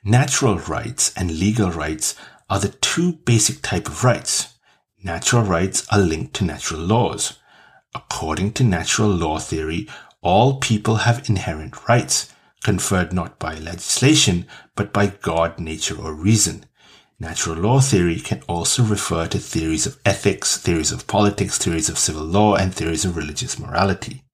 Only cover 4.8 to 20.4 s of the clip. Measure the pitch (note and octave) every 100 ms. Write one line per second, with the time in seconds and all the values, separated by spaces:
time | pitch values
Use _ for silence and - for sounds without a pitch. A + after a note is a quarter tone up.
4.8 | _ _ F#2+ E2+ - A#2+ G#2 E2+ F#2 -
5.8 | - G#2 F2+ D#2+ - - F2+ D2+ - D#2
6.8 | E2 A2+ G#2+ - - - _ _ _ _
7.8 | _ - _ - D#2+ D#2 G2 - B2 F2
8.8 | - - G#2+ F2+ E2 D#2 - D#2+ D#2 E2+
9.8 | - - - _ F2 F#2+ C3 C3+ - G#2
10.8 | A2 A2 A#2+ A#2+ - G2 - D#2 D#2 -
11.8 | - B2 - - - _ _ _ - F#2
12.8 | - F#2+ F2 F2+ E2+ _ - D#2+ E2+ F2
13.8 | - - C3 D#3 - F2 F2 - - -
14.8 | G2+ G#2 G2+ - - D#2+ E2 E2 D#2+ D#2+
15.8 | - D2 D2+ D#2 F2+ A2 - - - _
16.8 | _ - _ _ E2 D#2+ E2+ D#2+ G2 C3+
17.8 | C3+ G2 F2 E2 - G2 - F2 E2 -
18.8 | A2+ G2+ - E2 E2 - - E2 D#2+ D#2
19.8 | - - - F#2+ G2+ F#2